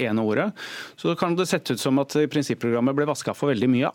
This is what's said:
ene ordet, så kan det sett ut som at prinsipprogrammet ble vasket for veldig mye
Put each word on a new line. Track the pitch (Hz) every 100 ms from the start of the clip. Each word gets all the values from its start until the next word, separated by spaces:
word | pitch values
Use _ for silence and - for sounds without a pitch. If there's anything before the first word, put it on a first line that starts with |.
ene | 123 110
ordet, | 107 107 196 - - - - -
så | 165 170
kan | 180
det | 170 185
sett | 175 -
ut | 123
som | 139 131
at | 139 147 147
prinsipprogrammet | 151 139 117 117 117 123
ble | 139 151
vasket | 139 -
for | 101 143
veldig | 120 123
mye | 123 143